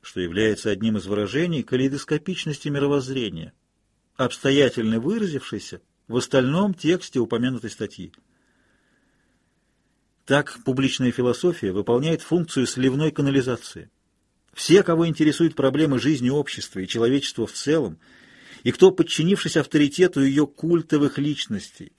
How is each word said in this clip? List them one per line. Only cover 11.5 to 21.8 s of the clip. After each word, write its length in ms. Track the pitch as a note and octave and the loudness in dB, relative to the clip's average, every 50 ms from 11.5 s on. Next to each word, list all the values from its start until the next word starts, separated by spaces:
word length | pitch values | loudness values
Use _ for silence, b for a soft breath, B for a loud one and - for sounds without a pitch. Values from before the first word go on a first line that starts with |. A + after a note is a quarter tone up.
| E3 - - G2 F#2 | -2 0 -4 -4 -2
выполняет 480 | G2 G2+ - A#2 B2 C#3+ D#3+ E3 D#3 | -2 0 2 0 2 2 0 -2 -4
функцию 440 | - - D#3+ F3+ E3+ - - C#3+ B2+ | -2 -2 -2 -2 -2 -2 -2 -2 -2
сливной 460 | A2+ - B2+ B2+ C3+ B2+ C#3 D3+ D#3 | -2 -2 0 0 0 2 2 -2 -2
канализации. 760 | D3 - D3 C#3 C#3 C#3 B2 B2+ B2 A2 - - - F2 E2 - _ _ _ _ _ _ _ _ _ _ _ _ _ | 0 0 -2 2 2 0 0 0 -4 -6 -8 -14 -18 -18 -18 -20 _ _ _ _ _ _ _ _ _ _ _ _ _
Все, 300 | - - - D#3 G3+ G3 | -10 2 6 6 6 6
кого 240 | - E3+ D#3+ E3+ E3+ | 6 2 2 2 0
интересуют 480 | D3+ - D#3+ D3+ D3 - E3 D#3+ D#3 | 2 2 2 2 4 4 2 0 2
проблемы 440 | - C#3 C3+ B2+ C#3+ D#3 D#3 C#3 B2 | 2 0 2 2 2 2 2 2 0
жизни 300 | A2 C#3 D#3 C3 A#2+ B2 | 2 0 0 2 0 0
общества 500 | C3+ D3+ C#3+ - - - - - - G2 | 0 0 -2 -4 -6 -12 -12 -12 -8 -8
и 80 | F#2 F#2+ | -8 -6
человечества 580 | - A#2 A#2 A#2 C3 C#3+ C#3 - - - A2+ | -2 0 2 2 2 2 0 -2 -4 -4 -6
в 60 | G2 | -6
целом, 480 | - - - C#3 D3+ E3 C#3+ G2 D#2+ - B B B B B B B B B B B B B | -6 -8 -2 0 0 0 0 -2 -6 -10 B B B B B B B B B B B B B
и 80 | B2 | -2
кто, 200 | C3 - F#3 F#3+ | 4 8 6 6
подчинившись 680 | F#3 - E3 - - - D#3 E3+ G3+ F#3+ - D#3+ - E3 | 8 6 0 0 0 0 2 2 2 0 0 -2 0 0
авторитету 640 | C#3 - - D#3 D3 C#3+ C#3+ - F#3 F3+ F3+ C#3+ | -2 2 2 2 2 2 4 2 2 2 4 2
её 260 | C#3 C3+ C3+ C#3+ D3+ C#3+ | 2 2 4 2 0 0
культовых 680 | - - - D#3+ E3+ E3+ D#3+ _ - D3 C#3+ C#3+ C#3 - | -2 -8 -2 0 0 0 0 _ 0 2 2 2 0 -2
личностей 760 | C#3+ D3 D3 - - - A2 G2 - - _ - | -4 -4 -4 -6 -6 -6 -6 -8 -8 -12 _ -20